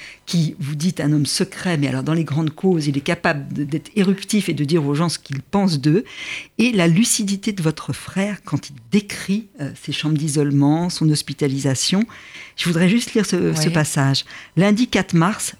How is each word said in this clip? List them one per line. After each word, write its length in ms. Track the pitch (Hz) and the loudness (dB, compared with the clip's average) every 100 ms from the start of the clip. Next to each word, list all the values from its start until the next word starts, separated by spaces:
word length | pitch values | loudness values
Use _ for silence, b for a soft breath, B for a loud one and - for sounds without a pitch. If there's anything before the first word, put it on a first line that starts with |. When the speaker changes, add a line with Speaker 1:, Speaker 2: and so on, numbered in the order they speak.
| B B - | B B -4
Speaker 1:
qui, 300 | 175 156 - | 0 0 -2
vous 140 | 135 | -8
dites, 260 | 151 180 - | -4 -4 0
un 140 | 147 | 0
homme 140 | 151 135 | 2 0
secret, 500 | - - - 185 160 | -2 -4 -4 -4 0
mais 100 | 139 | 0
alors 140 | 131 | -2
dans 140 | 135 165 | -2 -2
les 80 | |
grandes 260 | 147 143 156 | 0 -2 -2
causes, 380 | 156 190 170 147 | 0 0 2 0
il 100 | 139 | -2
est 40 | |
capable 520 | 156 170 175 147 139 | -2 -2 0 -2 -4
de, 100 | 139 | -6
d'être 280 | 139 165 - 214 | -4 -6 -4 0
éruptif 540 | 196 196 - 208 185 | 0 0 0 -2 0
et 40 | 151 | -2
de 80 | 143 | 0
dire 180 | 170 | 0
aux 120 | 143 143 | 2 0
gens 120 | 170 | 0
ce 120 | - | -2
qu'il 240 | - 135 | -8 -10
pense 360 | - 202 190 147 | -2 0 2 2
d'eux. 240 | 147 175 - B B B B - | 2 2 0 B B B B 0
Et 140 | 240 | 2
la 160 | 208 170 | 4 4
lucidité 640 | 165 240 - 196 196 226 | 6 4 2 -2 -2 -4
de 80 | 196 | -2
votre 320 | 160 151 - | -2 -2 -6
frère 480 | - - 190 202 196 | -10 -6 -4 -4 -6
quand 280 | - - - | -6 -6 -6
il 40 | 135 - | -20 -2
décrit, 600 | 208 202 - - 202 226 247 | 0 0 -8 -4 -4 -4 -10
euh, 80 | 135 120 | -12 -10
ses 120 | - | -10
chambres 260 | 139 151 156 | -4 0 0
d'isolement, 720 | 156 147 147 143 143 160 175 | 0 0 2 4 4 2 0
son 180 | - 156 | 0 2
hospitalisation. 960 | 147 - 139 143 135 135 131 - 190 233 B B B B B | 2 -2 -2 -2 0 0 0 0 0 0 B B B B B
Je 100 | 175 | -2
voudrais 240 | 160 180 | 2 4
juste 240 | 240 - | 2 2
lire 140 | 220 190 | 0 0
ce, 80 | 180 | 0
Speaker 2:
Ouais. 200 | 170 160 | 0 2
Speaker 1:
ce 140 | 156 | 0
passage. « 560 | 165 151 151 135 135 - B B 160 | 2 0 2 2 0 -4 B B 2
Lundi 300 | 202 208 247 | 4 4 2
quatre 260 | 202 185 | 0 2
mars, 400 | 170 170 214 - | 2 2 0 -8